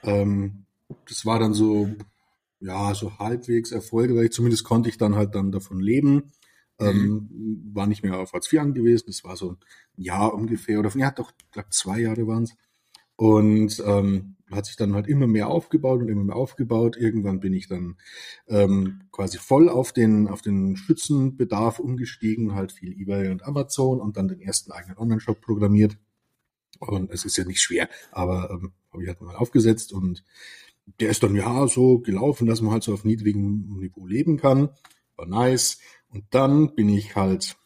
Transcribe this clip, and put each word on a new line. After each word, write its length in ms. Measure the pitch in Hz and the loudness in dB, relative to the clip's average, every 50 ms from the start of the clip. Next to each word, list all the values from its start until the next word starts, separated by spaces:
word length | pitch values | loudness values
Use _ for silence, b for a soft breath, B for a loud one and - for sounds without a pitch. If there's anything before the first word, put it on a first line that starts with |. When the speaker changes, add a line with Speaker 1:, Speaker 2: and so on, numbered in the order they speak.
| - | -2
Speaker 1:
Ähm, 600 | 107 101 101 101 101 101 98 98 101 101 - - _ _ _ _ _ - _ _ - | 0 0 2 2 2 0 0 -2 -4 -8 -12 -20 _ _ _ _ _ -20 _ _ -14
das 180 | - - - | -14 -6 -2
war 140 | 107 113 113 | 0 0 2
dann 140 | 113 107 104 | 2 2 4
so, 360 | 104 110 107 107 104 104 101 107 - - _ _ _ _ _ _ _ _ _ _ _ | 4 4 4 4 2 0 -2 -4 -8 -14 _ _ _ _ _ _ _ _ _ _ _
ja, 340 | 98 95 90 95 101 101 101 | -12 -10 -6 -4 -2 -4 -4
so 240 | 98 107 95 - - | -4 -6 -10 -10 -8
halbwegs 540 | 104 110 120 120 120 123 117 117 113 - | -6 -6 -6 -6 -4 -2 -2 -2 0 -2
erfolgreich, 600 | 123 113 - - - 113 120 127 123 117 117 113 | -8 -8 -8 -2 0 0 0 2 2 2 2 2
zumindest 320 | - - 120 120 117 107 - | 2 0 0 2 2 0 0
konnte 260 | - 120 117 117 117 | 0 2 2 2 0
ich 80 | - - | -2 0
dann 180 | 113 104 104 | 0 2 2
halt 180 | 104 104 98 104 | 2 0 -2 -2
dann 160 | 104 98 98 | -4 -4 -2
davon 280 | 95 95 95 - 98 92 | -4 -6 -8 -8 -6 -4
leben. 520 | 95 101 117 139 143 143 139 143 143 - b b b b b b b b _ _ | 0 0 2 2 4 4 4 4 2 -4 b b b b b b b b _ _
Ähm, 500 | 113 104 98 101 104 104 104 107 104 107 | 0 2 4 4 2 2 0 -2 -6 -10
Speaker 2:
Mhm. 400 | 143 - 110 110 107 92 - 107 101 | -14 -10 -8 -8 -8 -8 -10 -10 -6
Speaker 1:
war 140 | 101 98 101 | -2 0 0
nicht 160 | 104 - - | -2 0 -2
mehr 160 | 98 92 92 | -4 -4 -4
auf 140 | 92 - - | -6 -6 -6
Hartz 140 | 131 - - | -8 -4 0
vier 140 | - 160 | 2 2
angewiesen, 440 | 147 143 139 127 113 117 117 110 - - | 2 2 -2 2 4 4 4 4 2 -4
das 160 | 95 - _ | -14 -14 _
war 120 | 87 92 92 | -14 -14 -10
so 140 | 98 90 | -10 -10
ein 60 | 90 _ b b b b b b _ | -10 _ b b b b b b _
Jahr 380 | - 92 90 92 98 104 113 107 | -12 -8 -6 -2 0 0 0 0
ungefähr, 460 | 104 113 110 117 104 - - 110 104 | -2 -4 -4 -4 -6 -4 -2 -2 0
oder, 120 | 104 104 - | 0 -2 0
ja, 160 | 135 131 139 | 0 -2 -2
doch, 200 | 135 - 120 - _ _ | -2 -4 -12 -12 _ _
ich 140 | - _ | -20 _
glaub, 200 | _ 107 104 _ - | _ -16 -12 _ -6
zwei 260 | - - 92 98 113 | -4 -4 -4 -4 -2
Jahre 260 | 117 110 113 113 117 107 | -2 -2 -2 -2 -2 -2
waren's. 280 | 113 117 117 113 - b b b b b b b b b b b _ | -2 -2 -2 -4 -6 b b b b b b b b b b b _
Und, 680 | - 113 110 107 107 107 107 107 107 107 104 107 - - | 2 4 6 6 8 6 6 6 4 4 2 -2 -4 0
ähm, 500 | 104 101 101 101 101 98 95 95 - - _ _ _ | 2 2 2 4 2 0 0 -4 -8 -20 _ _ _
hat 140 | 95 101 104 | -8 -8 -8
sich 100 | - - | -8 -6
dann 180 | - 117 101 101 | -4 -2 0 0
halt 120 | 101 104 - | -2 0 0
immer 200 | 147 139 139 120 | 2 2 4 4
mehr 200 | 110 107 101 123 | 2 2 0 0
aufgebaut 540 | 151 170 160 _ - 156 139 131 131 123 | -2 -2 -2 _ -2 0 2 2 0 0
und 80 | 120 113 | 0 -2
immer 140 | 107 104 98 | -2 -2 -2
mehr 100 | 98 80 | -2 -2
aufgebaut. 600 | 113 135 131 - - 131 113 117 113 117 117 117 - | -4 -4 -6 -4 -6 -4 0 2 2 2 2 0 0
Irgendwann 420 | 120 113 110 110 98 101 95 92 | -2 0 0 0 -2 -2 -4 -4
bin 140 | 95 95 92 | -2 -2 -4
ich 140 | 92 - - | -4 -4 -6
dann, 280 | 95 90 90 87 85 B B B B B B B B B B _ | -8 -8 -8 -10 -12 B B B B B B B B B B _
ähm, 540 | 110 104 101 95 98 98 95 95 95 - - _ | 2 4 4 4 4 2 0 -2 -4 -10 -18 _
quasi 260 | - - 98 92 - - | -8 -8 -6 -6 -6 -10
voll 320 | - - 135 143 165 175 | -2 2 6 6 6 6
auf 240 | 147 127 127 - - | 6 0 -4 -2 0
den, 340 | 123 117 110 110 107 107 104 | 2 4 4 4 4 2 0
auf 140 | 98 - | -2 -8
den 340 | - 107 101 98 95 95 95 | -4 -2 -2 0 0 -2 -4
Schützenbedarf 1040 | 95 - - 160 - - - 151 139 131 135 131 - 127 - - - 113 117 110 - | -4 0 -2 -2 -2 0 -2 0 0 0 -2 -2 -4 -4 -2 -2 0 0 0 -2 -2
umgestiegen, 760 | - 123 127 123 123 120 - _ - 107 110 117 113 104 101 | -6 -6 -6 -6 -8 -10 -10 _ -4 -4 -2 -2 -2 -4 -4
halt 160 | 98 95 92 - | -4 -6 -8 -10
viel 180 | - - 90 92 98 | -16 -16 -16 -14 -12
eBay 300 | 98 95 98 101 98 95 | -8 -4 -4 -2 -2 -2
und 140 | 92 92 - | -4 -6 -6
Amazon 560 | 139 143 143 135 139 - - 135 131 131 127 | -6 -4 -4 -4 -6 -2 0 0 0 0 0
und 160 | - 104 104 98 | -4 -6 -4 -4
dann 100 | 95 95 | -4 -4
den 140 | - 175 | -4 -6
ersten 300 | 92 95 - - - - | -8 -6 -6 -6 -6 -8
eigenen 260 | - - - 90 92 - | -18 -18 -16 -18 -12 -6
Online-Shop 420 | 113 117 113 110 110 - 107 - | -2 -2 -2 -2 0 -4 -4 -4
programmiert. 560 | _ - 110 101 104 101 104 104 107 104 104 - _ _ _ _ _ _ _ _ _ _ _ _ _ _ _ _ | _ -4 -2 0 4 4 6 6 6 4 2 -4 _ _ _ _ _ _ _ _ _ _ _ _ _ _ _ _
Und 320 | - - 101 98 92 95 | -8 -6 -4 -4 -4 -6
es 120 | - 90 - | -8 -10 -8
ist 120 | 101 - - | -6 -4 -4
ja 80 | 92 | -4
nicht 160 | 92 92 - | -4 -2 -2
schwer, 260 | - - 87 85 - - B B B B | -2 0 0 -2 -4 -4 B B B B
aber, 380 | - 98 90 90 92 90 90 90 | -6 -4 -4 -2 -2 -4 -4 -6
ähm, 220 | 98 87 90 92 _ _ _ _ | -10 -10 -12 -14 _ _ _ _
hab 100 | _ 87 | _ -12
ich 60 | 90 90 | -12 -12
halt 140 | 87 - | -12 -14
mal 140 | - 87 92 | -16 -18 -4
aufgesetzt 580 | - 120 - - 127 110 113 110 113 - - 98 | -4 -4 2 2 4 6 6 4 2 0 -10 -6
und 300 | 98 92 92 90 - B B B B B B B B B B B B _ - - _ | -4 -4 -4 -4 -6 B B B B B B B B B B B B _ -20 -6 _
der 100 | 110 107 | -2 -2
ist 100 | 107 - - | 0 2 2
dann, 120 | 104 101 | 2 2
ja, 320 | 101 95 113 123 131 139 123 | 0 0 0 0 0 0 2
so 320 | - 127 127 131 127 120 | 4 4 6 6 6 4
gelaufen, 480 | 120 - 98 95 117 143 135 - 120 113 | 2 -2 -2 0 0 0 0 2 0 0
dass 120 | 110 110 | 2 2
man 100 | 113 107 107 | 0 0 0
halt 100 | 113 - | 0 -2
so 100 | - 104 | -4 -6
auf 120 | 98 - | -2 0
niedrigem 720 | 107 110 110 104 104 104 104 101 101 101 104 98 95 101 95 | 0 0 0 0 -2 0 0 -2 -2 -2 -4 -6 -8 -10 -10
Niveau 260 | 95 92 _ - 92 90 | -10 -10 _ -14 -10 -6
leben 280 | 98 127 160 170 156 139 | -4 -2 0 0 0 2
kann. 320 | - 139 131 135 143 143 b b b b b b b _ _ | 4 4 4 4 2 0 b b b b b b b _ _
War 120 | - 85 87 | -16 -10 -6
nice. 520 | 92 110 123 127 131 123 - - - b b b b b b b | -2 0 2 2 2 2 0 -2 -4 b b b b b b b
Und 160 | - 101 104 _ | -18 -18 -16 _
dann 440 | - 127 135 135 139 147 156 147 - | 2 2 4 6 4 4 4 2 2
bin 140 | - 107 104 | 0 2 2
ich 260 | 104 101 104 - - | 2 2 0 -2 -2
halt 400 | 104 98 95 95 95 - - - _ _ | 0 2 2 2 0 -2 -8 -12 _ _